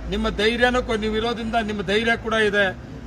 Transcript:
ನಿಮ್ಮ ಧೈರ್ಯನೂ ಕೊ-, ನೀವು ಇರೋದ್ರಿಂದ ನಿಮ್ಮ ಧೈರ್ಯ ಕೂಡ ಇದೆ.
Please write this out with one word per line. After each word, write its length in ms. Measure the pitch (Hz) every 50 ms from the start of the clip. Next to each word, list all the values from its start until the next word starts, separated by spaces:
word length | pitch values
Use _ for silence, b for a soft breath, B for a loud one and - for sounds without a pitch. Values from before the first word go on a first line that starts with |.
| - -
ನಿಮ್ಮ 180 | 180 214 220 220
ಧೈರ್ಯನೂ 540 | 170 180 202 220 240 233 247 247 247 254 240
ಕೊ-, 180 | 240 226 214
ನೀವು 160 | 214 214 214
ಇರೋದ್ರಿಂದ 380 | 220 220 240 233 214 233 226 220 233 220
ನಿಮ್ಮ 200 | 208 214 202 185
ಧೈರ್ಯ 340 | 170 202 214 226 226 233
ಕೂಡ 160 | 220 - 220 220
ಇದೆ. 440 | 220 214 208 196 208 202 185 185 - - - - - -